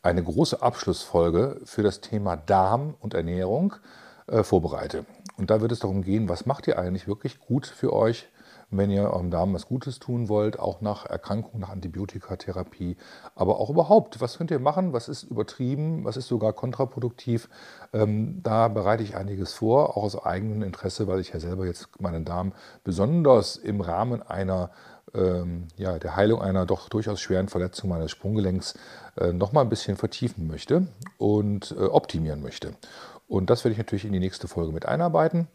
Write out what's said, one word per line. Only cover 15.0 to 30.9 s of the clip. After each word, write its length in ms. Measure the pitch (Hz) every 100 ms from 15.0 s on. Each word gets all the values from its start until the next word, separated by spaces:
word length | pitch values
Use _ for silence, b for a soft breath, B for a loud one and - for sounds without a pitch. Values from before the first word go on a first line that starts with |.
| -
ist 160 | -
übertrieben, 800 | - 117 107 - 127 139 156 160
was 120 | - 117
ist 120 | 127
sogar 240 | 120 110
kontraproduktiv. 960 | - 123 123 135 - 120 - - 117 - B B B B
Ähm, 480 | - 107 107 110 185
da 240 | 110 110 113
bereite 340 | 107 98 113
ich 140 | 104 95
einiges 360 | 98 98 92
vor, 420 | - 110 127 151 -
auch 80 |
aus 200 | 104 98
eigenem 380 | - 90 110 107
Interesse, 460 | 101 85 98 - 98
weil 100 | 95
ich 120 | 90
ja 100 | 85
selber 260 | 85 92 92
jetzt 340 | 85 - _
meinen 240 | 92 82
Darm 280 | 80 87 95 - B B
besonders 720 | - 82 - 170 147 123 95 -
im 240 | - 101
Rahmen 420 | 87 85 117 120
einer, 480 | - 92 95 92 87 B B B -
ähm, 540 | 98 92 90 87 85 85 90
ja, 220 | 98 85
der 180 | - 82
Heilung 260 | 104 110
einer 240 | 95 95 90
doch 240 | 98 -
durchaus 320 | 113 107 101
schweren 260 | - 92 92
Verletzung 400 | - 90 - 95
meines 220 | 85 80
Sprunggelenks, 680 | - 98 107 95 92 - - B B B -
äh, 160 | 87
noch 200 | 87 98
mal 100 | 143
ein 80 | 123
bisschen 260 | 107 - 98
vertiefen 500 | 113 - 120 - 80
möchte 420 | 78 - 160 185